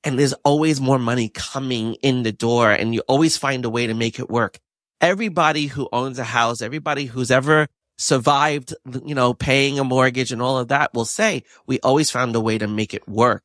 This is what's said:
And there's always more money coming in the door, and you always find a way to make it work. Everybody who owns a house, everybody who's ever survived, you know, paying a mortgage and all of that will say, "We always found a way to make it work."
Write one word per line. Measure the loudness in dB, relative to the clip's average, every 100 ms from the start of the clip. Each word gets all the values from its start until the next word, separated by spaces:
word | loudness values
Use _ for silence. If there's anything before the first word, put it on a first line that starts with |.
And | -2 2
there's | 0 2
always | 2 2 2 2
more | 2 2
money | 2 0 -2
coming | -6 -10 -8 -4 -4 -4 -2
in | 0 0
the | -2
door, | -2 0 2 4
and | 2 0
you | -2 0
always | 2 2 0
find | -2 -4 -4
a |
way | -2 -2
to | -2
make | -4 -4
it | -4
work. | -2 -2 -4 _ _ _ _
Everybody | 0 2 -2 2 2 2 -4
who | -6 -4
owns | -2 -4 -6
a |
house, | -4 0 0 -2
everybody | -8 -8 -6 -4 -6
who's | -6 2
ever | 2 4 2 2 _ _ -8
survived, | 0 2 4 2 2 -2 -8 -16 -12 -12
you | -6 0
know, | 0
paying | 0 0 2 2 0
a |
mortgage | 0 2 2 0 -4
and | -2
all | -2 -2
of | 0
that | 0 0
will | -2 -4
say, | 0 0 -2 -10 -20 -6
"We | 0
always | 2 4 2
found | 0 -2 0
a |
way | 0 -2
to | -2
make | -4 -4
it | -6 -6
work." | 2 2 2